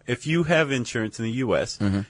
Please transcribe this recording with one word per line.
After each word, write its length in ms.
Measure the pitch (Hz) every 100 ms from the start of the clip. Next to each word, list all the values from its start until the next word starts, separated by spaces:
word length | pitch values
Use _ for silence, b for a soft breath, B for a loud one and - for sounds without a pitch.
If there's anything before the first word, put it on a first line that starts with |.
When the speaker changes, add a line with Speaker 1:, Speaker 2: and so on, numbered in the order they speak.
| -
Speaker 1:
if 200 | 123 147
you 160 | 165
have 280 | 160 165 151
insurance 480 | 135 117 120 110 -
in 60 |
the 60 | 113
U 240 | 120 127 82
S, 220 | 98 -
Speaker 2:
Mm-hmm. 220 | 104 98 101